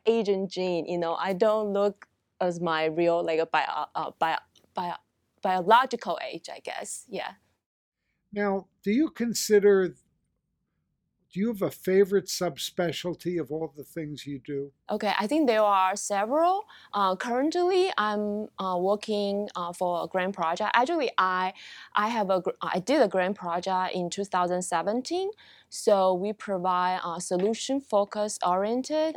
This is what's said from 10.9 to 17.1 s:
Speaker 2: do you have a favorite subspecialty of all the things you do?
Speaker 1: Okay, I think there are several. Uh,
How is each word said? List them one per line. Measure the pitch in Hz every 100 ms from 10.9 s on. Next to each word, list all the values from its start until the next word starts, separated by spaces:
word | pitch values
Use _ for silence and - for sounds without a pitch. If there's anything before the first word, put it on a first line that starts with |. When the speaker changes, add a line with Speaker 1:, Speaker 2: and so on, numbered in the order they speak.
| _ _ _ _
Speaker 2:
do | 175
you | 220
have | 208
a | 170
favorite | - - 190 196 196 185
subspecialty | - 175 - - - 175 135 175 170 170 175
of | 131
all | 156 160 147
the | 127
things | 170 151 143 143
you | 139
do? | 139 143 139 _ -
Speaker 1:
Okay, | 214 208 -
I | 208
think | 302 269
there | 220
are | 208 196 185 202
several. | - 202 220 294 339 381 427 - -
Uh, | 202 190